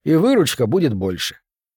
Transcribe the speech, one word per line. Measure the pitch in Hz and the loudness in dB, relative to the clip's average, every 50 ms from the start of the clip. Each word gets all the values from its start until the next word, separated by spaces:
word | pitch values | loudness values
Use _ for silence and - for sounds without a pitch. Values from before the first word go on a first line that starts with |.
| - | -2
И | 147 160 | 0 2
выручка | 160 190 254 277 220 160 127 - - 120 | 2 4 4 4 2 2 0 -2 -2 -2
будет | 107 160 190 170 135 107 | -2 0 0 0 0 -2
больше. | 95 95 95 90 82 - - - - _ _ _ _ _ _ _ | -2 -4 -4 -4 -6 -8 -10 -10 -14 _ _ _ _ _ _ _